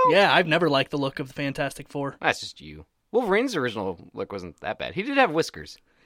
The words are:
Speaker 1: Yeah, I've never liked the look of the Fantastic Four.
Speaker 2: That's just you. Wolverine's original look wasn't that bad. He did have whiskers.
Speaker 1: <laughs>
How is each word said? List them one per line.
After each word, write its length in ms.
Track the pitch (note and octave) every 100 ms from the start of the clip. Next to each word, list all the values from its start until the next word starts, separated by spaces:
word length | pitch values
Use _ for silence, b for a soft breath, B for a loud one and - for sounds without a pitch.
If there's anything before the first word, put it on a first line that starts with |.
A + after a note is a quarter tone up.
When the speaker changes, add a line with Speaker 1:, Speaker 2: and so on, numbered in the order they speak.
| B4+
Speaker 1:
Yeah, 220 | G4+ F#4+
I've 140 | - E3+
never 200 | D#3+ E3+
liked 220 | C#3 -
the 80 | D3
look 220 | C#3 -
of 80 | C3+
the 60 |
Fantastic 540 | - C#3+ C3+ C#3 - C#3+
Four. 280 | C#3+ C#3 -
Speaker 2:
That's 200 | D#3 -
just 200 | - -
you. 260 | - D#2 - _ _
Wolverine's 420 | A3 A#3 G3 C4 F#3
original 420 | B2 G#2+ F#2+ F2 F2+
look 180 | A2 G2
wasn't 260 | G2+ F2 -
that 180 | - G#2+
bad. 160 | -
He 80 | -
did 160 | A#3 C#4
have 120 | A#3+
whiskers. 480 | D#3 D#3 - D#2 -
Speaker 1:
<laughs> 60 | _ _